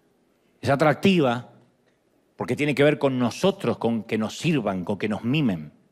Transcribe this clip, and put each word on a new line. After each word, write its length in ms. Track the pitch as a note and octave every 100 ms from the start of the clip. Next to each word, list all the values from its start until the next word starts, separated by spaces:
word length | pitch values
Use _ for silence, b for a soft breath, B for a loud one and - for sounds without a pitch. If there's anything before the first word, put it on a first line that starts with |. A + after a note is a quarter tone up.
| _ _ _ _ _ _
es 80 | -
atractiva 800 | C3+ D#3 C#3+ G3 F#3 C3+ A#2+ - - _ _ _ _ _ _ _
porque 220 | - G#2 B2
tiene 180 | D3
que 80 | C3+
ver 160 | C#3+ D3
con 200 | C#3+ B2+
nosotros, 580 | B2 - F#3 G3 A#2+ G#2+
con 280 | A2+ A#2
que 120 | G2+ A2
nos 220 | G#2+ -
sirvan, 460 | D3 D3+ G#2 F#2+
con 120 | E2+ G2+
que 140 | A2
nos 120 | G#2
mimen. 500 | A#2 D3+ C3+ F2 D2+ - _